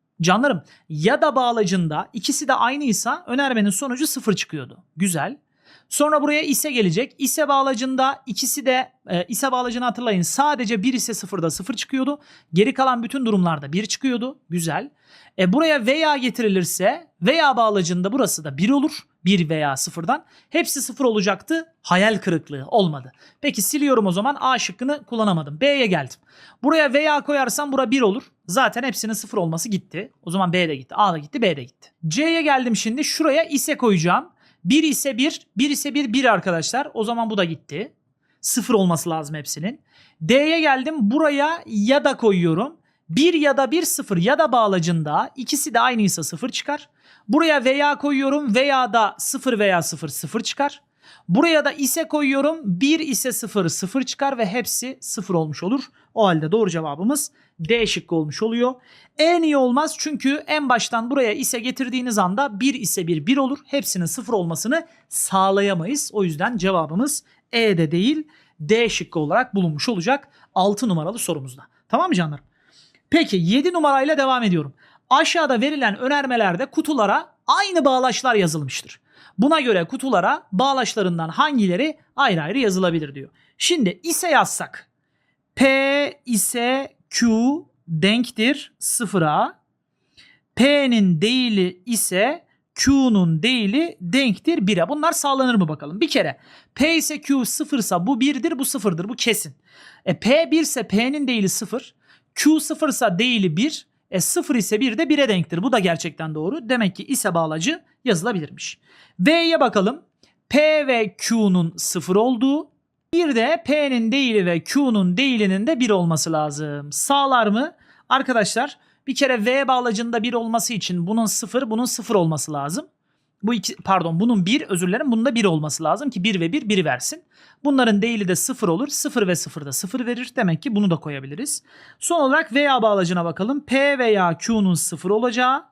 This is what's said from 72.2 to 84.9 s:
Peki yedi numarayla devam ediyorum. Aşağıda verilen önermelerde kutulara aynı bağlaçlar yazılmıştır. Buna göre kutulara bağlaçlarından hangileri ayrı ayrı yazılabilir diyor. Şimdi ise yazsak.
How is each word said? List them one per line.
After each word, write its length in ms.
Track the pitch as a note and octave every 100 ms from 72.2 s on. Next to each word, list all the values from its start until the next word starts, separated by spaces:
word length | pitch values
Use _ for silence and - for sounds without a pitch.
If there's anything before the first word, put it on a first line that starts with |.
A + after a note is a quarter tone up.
| D#3+ D3 - _ _ _ _ _ _
Peki 260 | E4 D#4 F#3+
yedi 360 | E3 B3 E4+
numarayla 460 | F4 D4 C#4 C#4+ D#4
devam 240 | C4+ B3+
ediyorum. 320 | A3 E3+ C#3 - _ _ -
Aşağıda 500 | C4+ D#4 E4+ D4+ A#3+
verilen 380 | C4+ D4+ A#3 F#3+
önermelerde 680 | B3+ C#4+ C4+ A#3+ G3 E3+ C#4
kutulara 680 | - D#4 C#4 G3+ C4 - _ -
aynı 380 | E4 G4+ F4
bağlaçlar 500 | C4+ B3+ B3+ - B3+
yazılmıştır. 640 | A3 F3 D#3 C3+ - - - _ _ - -
Buna 220 | C4+ D#4+
göre 240 | B3 F#3
kutulara 580 | E3 C4+ C4+ G3 F#3+ D4+ -
bağlaçlarından 760 | F#3+ C4+ C4+ A3+ A3 F#3 E3+ D#3+
hangileri 680 | A3+ D4+ C4+ G3 F3 D4+ D4+ _ -
ayrı 260 | C4+ E3+
ayrı 160 | D3+ B3+
yazılabilir 560 | A3 F#3 F3+ E3 D3
diyor. 160 | C#3 C3+ _ _ -
Şimdi 420 | - F4 F#3+ -
ise 260 | E4 D#4+ F4
yazsak. 640 | C4 F#3 - D#3 - -